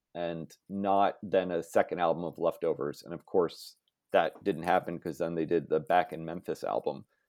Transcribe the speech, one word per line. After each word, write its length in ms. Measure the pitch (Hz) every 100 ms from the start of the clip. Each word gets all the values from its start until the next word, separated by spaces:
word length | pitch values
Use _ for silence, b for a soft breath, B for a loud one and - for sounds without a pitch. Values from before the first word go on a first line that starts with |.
| _
and 400 | 85 85 82 78 - -
not 500 | 98 98 98 98 -
then 280 | 101 95 90
a 100 | 85
second 380 | - 107 95 87
album 240 | 85 80
of 140 | 85 82
leftovers. 640 | 82 - 82 78 71 71
And 100 | -
of 120 | 85 -
course, 500 | 98 82 - - - _ _ _
that 300 | 95 80 -
didn't 200 | 98 80
happen 340 | 85 90 - 82
'cause 200 | 87 78
then 160 | 85
they 120 | 85 78
did 220 | 85 69
the 120 | 78
Back 320 | - 87 -
in 120 | 78
Memphis 400 | 82 90 - -
album, 420 | - 50 - 69 - _